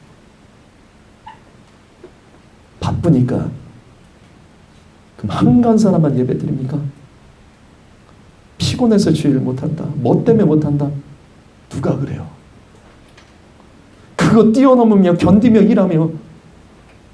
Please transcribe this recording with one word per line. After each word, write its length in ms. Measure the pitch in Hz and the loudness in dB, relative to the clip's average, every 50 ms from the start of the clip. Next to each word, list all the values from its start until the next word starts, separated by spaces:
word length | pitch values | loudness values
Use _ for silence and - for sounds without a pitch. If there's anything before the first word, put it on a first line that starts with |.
| - - - _ _ _ _ _ _ _ _ _ _ _ _ _ _ _ _ - - _ _ _ - 880 880 - _ _ _ - - _ _ - _ _ _ _ - - - _ _ _ - - - - _ - - _ _ - | -20 -20 -20 _ _ _ _ _ _ _ _ _ _ _ _ _ _ _ _ -20 -20 _ _ _ -20 -20 -20 -20 _ _ _ -20 -20 _ _ -20 _ _ _ _ -20 -20 -20 _ _ _ -20 -20 -20 -20 _ -20 -20 _ _ -10
바쁘니까. 720 | - 160 - - - 170 139 123 123 123 123 - - - - - - - - - - _ - _ _ - _ _ _ _ _ - _ _ _ _ _ _ _ _ _ _ _ _ _ _ _ - | -8 -6 -6 -4 0 0 0 2 0 -2 -2 -6 -6 -8 -12 -14 -18 -20 -20 -20 -20 _ -20 _ _ -20 _ _ _ _ _ -20 _ _ _ _ _ _ _ _ _ _ _ _ _ _ _ -12
그럼 120 | - 196 | -10 -8
한가한 480 | - - - 240 247 240 233 233 220 208 | -4 0 2 2 4 4 2 2 2 2
사람만 400 | 214 190 180 170 156 147 127 127 | 2 2 2 0 0 0 0 -2
예배 200 | 127 123 - - | -2 -4 -4 -6
드립니까? 420 | - 156 143 131 135 127 147 143 147 139 - - - - _ - _ - - _ - _ _ _ _ - - _ _ _ _ _ _ _ - - - - - _ - _ _ - | -6 -6 -8 -6 -8 -8 -8 -8 -8 -10 -12 -16 -20 -20 _ -20 _ -20 -20 _ -20 _ _ _ _ -20 -20 _ _ _ _ _ _ _ -20 -20 -20 -20 -20 _ -20 _ _ -8
피곤해서 540 | - - - - 254 226 214 190 165 165 | -6 -6 -4 -2 0 2 2 2 2 2
주일 280 | 156 147 - 143 127 127 | 0 0 0 0 -2 -2
못한다. 460 | 131 127 127 135 160 160 - - - - - | -2 -4 -6 -6 -6 -8 -8 -6 -8 -8 -8
뭐 280 | - 120 120 - - - | -4 -2 0 0 0 2
때문에 220 | 240 226 214 190 | 2 2 2 2
못한다? 440 | 156 156 151 151 147 147 143 143 143 - - - - - - - - - - - - _ _ - - | 2 0 0 0 -2 -2 -2 -4 -4 -6 -8 -14 -18 -20 -20 -20 -20 -20 -20 -20 -20 _ _ -20 -16
누가 280 | - - - 175 - - | -12 -6 -4 -4 -4 -4
그래요? 380 | 139 - - - - - - - - - - - - - - - - - - - - - - - - _ - - _ - - - - - _ - - _ _ - - - - | -6 -8 -8 -10 -12 -14 -18 -20 -20 -20 -20 -20 -20 -20 -20 -20 -20 -20 -20 -20 -20 -20 -20 -20 -20 _ -20 -20 _ -20 -20 -20 -20 -20 _ -20 -20 _ _ -20 -20 -14 -6
그거 360 | - - - 208 226 208 226 | -2 0 2 4 4 4 4
뛰어넘으며 640 | 220 269 269 269 254 247 226 220 208 196 185 175 170 | 4 2 4 4 4 4 4 4 4 4 4 2 2
견디며 460 | 160 - 175 190 214 247 240 220 214 | 2 2 2 2 4 4 4 4 4
일하며 480 | 202 - 240 214 190 180 165 156 160 156 - - - - - - - - - - - - - - - - - - _ - | 4 4 2 2 0 0 0 0 -2 -2 -4 -8 -16 -20 -20 -20 -20 -20 -20 -20 -20 -20 -20 -20 -20 -20 -20 -20 _ -20